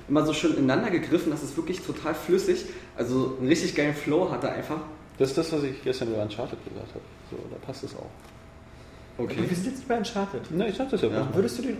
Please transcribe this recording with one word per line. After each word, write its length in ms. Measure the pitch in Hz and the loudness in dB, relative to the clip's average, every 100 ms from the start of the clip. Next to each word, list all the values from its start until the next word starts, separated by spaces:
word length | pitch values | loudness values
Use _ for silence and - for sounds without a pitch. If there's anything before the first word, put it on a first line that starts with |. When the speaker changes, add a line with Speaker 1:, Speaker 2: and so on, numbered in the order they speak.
| - | 2
Speaker 1:
immer 160 | 147 151 | 4 4
so 80 | |
schön 240 | 151 165 147 | 4 4 4
ineinander 320 | 131 147 226 | 4 4 4
gegriffen, 400 | 170 - 170 165 | 0 4 2 2
dass 120 | 151 | -2
es 140 | 139 165 | -2 -4
wirklich 240 | 165 180 | -2 -4
total 320 | - - 156 | -6 -4 -4
flüssig, 520 | 160 - 190 175 - - - - - | -2 4 4 4 2 -2 -10 -10 -4
also 380 | 120 131 123 131 | 0 2 2 0
einen 80 | 127 | 2
richtig 260 | 185 180 | 4 2
geilen 200 | 156 147 | 2 2
Flow 360 | 147 - 156 180 | 0 2 2 2
hatte 200 | 123 123 | 0 -2
einfach. 240 | - - 156 - - - - | -2 -4 -6 -8 -14 -10 0
Speaker 2:
Das 120 | 135 | 2
ist 80 | 165 | 2
das, 140 | 165 | 0
was 120 | 156 | 0
ich 180 | 139 131 | 0 -2
gestern 260 | 131 123 117 | -2 -2 0
über 100 | 107 | 0
Uncharted 360 | 104 - 127 - | -2 -4 -6 -8
gesagt 320 | - 104 98 | -10 -12 -10
hab. 60 | - - - - | -12 -14 -18 -12
So, 80 | - - | -12 -10
da 60 | - - | -10 -10
passt 160 | 131 | -10
es 100 | - - | -10 -10
auch. 100 | - - - - - - - - - - - - | -12 -14 -18 -20 -20 -20 -20 -20 -20 -20 -12 -6
Speaker 1:
Okay. 160 | 117 143 | -2 0
Speaker 3:
Aber 140 | 175 | 0
wir 60 | 175 | 0
sind 100 | 233 | -2
jetzt 100 | 262 | -4
nicht 100 | - | -2
bei 100 | 233 | -2
Uncharted. 440 | 202 196 196 123 - | 0 -2 -2 -4 -4
Speaker 2:
Na, 180 | 165 220 | -2 0
ich 80 | 190 | -2
sag 120 | 269 | -2
das 120 | 220 | 2
ja 60 | 110 | 2
Speaker 1:
Ja. 60 | 107 | 2
Speaker 2:
bloß 100 | 139 | 2
mal. 40 | |
Speaker 3:
Würdest 240 | 185 226 - | 2 2 0
du 40 | |
den 140 | 254 208 | -4 -4